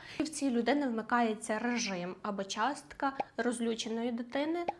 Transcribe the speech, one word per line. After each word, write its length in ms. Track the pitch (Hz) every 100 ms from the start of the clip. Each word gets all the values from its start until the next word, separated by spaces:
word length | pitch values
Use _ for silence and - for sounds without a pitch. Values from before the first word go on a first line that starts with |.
| - -
і 40 |
в 60 | 302
цій 200 | - 277
людини 380 | 240 226 294 269
вмикається 720 | 220 220 240 226 214 - 214
режим 560 | 240 240 214 180 180 -
або 220 | 214 196
частка 680 | 196 214 240 285 - - 277 277 - -
розлюченої 760 | 240 240 233 226 214 226 240
дитини, 540 | 233 240 277 302 339 349 -